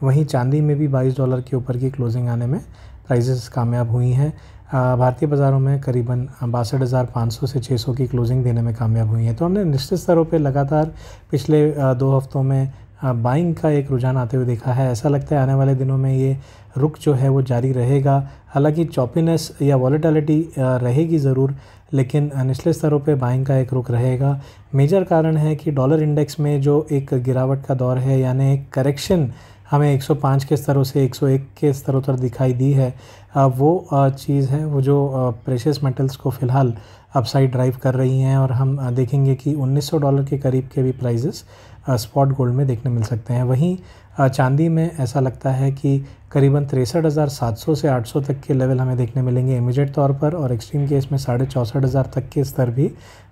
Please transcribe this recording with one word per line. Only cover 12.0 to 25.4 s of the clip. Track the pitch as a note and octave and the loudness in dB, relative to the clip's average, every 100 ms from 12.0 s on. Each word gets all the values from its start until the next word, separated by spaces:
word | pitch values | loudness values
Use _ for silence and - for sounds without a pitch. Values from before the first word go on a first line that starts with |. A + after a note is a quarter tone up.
| C3+ C3+ | 2 2
हफ्तों | C3+ C#3 | 0 -2
में, | C3+ C3+ C3+ - - - | 0 0 -2 -6 -20 -6
अ, | C3+ | -2
बाइंग | A#2 C#3+ E3 F3 D#3 | 0 0 2 0 0
का | D#3 | 0
एक | D3 C#3 | 0 0
रुझान | C3 C3 C3 | -2 0 0
आते | A#2+ C3 | 0 0
हुए | B2 | 0
देखा | A2 C3+ | -2 -2
है। | B2 C3 | 0 0
ऐसा | A2+ D3+ | 0 0
लगता | C#3+ C#3 D3 | 0 0 0
है | |
आने | C3 | 2
वाले | C3+ C3+ C3 | 2 2 2
दिनों | C3 C3 | 0 0
में | C3+ C3 | 0 2
ये | C3+ C3+ - - - B2+ | 0 -2 -8 -20 -10 -2
रुख | D3+ - | -2 0
जो | D#3 | 0
है | C3 C3+ | 2 2
वो | C3+ | 2
जारी | B2+ A#2+ C3+ | 2 0 0
रहेगा। | B2+ A#2+ C#3 C#3 C#3 C#3 - - | 0 2 2 2 2 0 -12 -6
हालांकि | C#3 D3+ D#3 D#3 | 0 2 2 -2
चॉपीनेस | C#3+ B2 E3+ E3 D#3+ D#3+ - | -2 -2 0 0 0 -4 -2
या | C#3+ C3+ | 2 2
वॉलेटिलिटी, | B2+ D3+ D#3+ D#3 D3 D3+ | 2 2 2 2 2 0
अ, | E3 - | 0 -2
रहेगी | D#3+ B2 B2 C3 E3 E3 | 0 0 0 0 2 2
ज़रूर, | C3+ C3 C3+ C3+ - - - | 2 2 0 -2 -12 -20 -4
लेकिन, | C3+ B2+ D3+ D3 | -2 0 0 -2
अ, | C3+ | -2
निचले | C3 B2+ E3 | -2 0 -2
स्तरों | D3+ D#3 D3 | 0 0 0
पे | D3+ C#3 | 2 0
बाइंग | B2 B2+ C3+ | 0 0 0
का | C3+ | 0
एक | C3 | 0
रुख | C3 B2+ | -2 -2
रहेगा। | A#2+ B2+ B2+ C#3 C#3 - - - C3+ | 0 0 0 0 -2 -6 -20 -4 0
मेजर | C#3+ F#3+ | 4 2
कारण | F3+ E3 D#3+ | 4 2 4
है | D#3 | 2